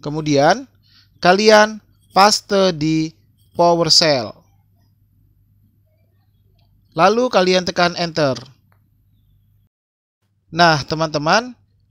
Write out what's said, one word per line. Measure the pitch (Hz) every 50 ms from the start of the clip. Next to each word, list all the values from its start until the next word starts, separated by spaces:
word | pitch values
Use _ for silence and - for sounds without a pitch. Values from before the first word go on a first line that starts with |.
Kemudian, | - 147 147 156 151 151 143 135 143 160 196 247 277 - _ _ _ _ _ _ _ _ _ _
kalian | - 175 185 196 214 214 214 214 214 214 220 208 - _ _ _ _ _
paste | - 185 196 208 202 - - - 202 196 190 185 170
di | 147 151 160 160 160 156 160 - _ _ _ _ _ _ _ -
PowerShell. | - 170 170 170 170 170 160 - - 175 156 143 127 110 95 - _ _ _ _ _ _ _ _ _ _ _ _ _ _ _ _ _ _ _ _ _ _ _ _ _ _ _ _ _ _ _ _ _ _ _ _ _ _ _ _ _ _ _ _ _ _ _ _ _ _ _ -
Lalu | 156 170 196 214 240 254 254
kalian | - 196 185 185 185 185 180 180
tekan | 180 - 175 175 175 170
enter. | 175 170 156 165 151 135 127 123 - - _ _ _ _ _ _ _ _ _ _ _ _ _ _ _ _ _ _ _ _ _ _ _ _ _ _ _ _ _ _ _ _ _ _ _ _ _ _ _ _
Nah, | 160 165 175 165 160 139 120 -
teman-teman, | 160 156 160 156 147 147 147 160 185 220 240 254 240 _ _ _ _ _ _ _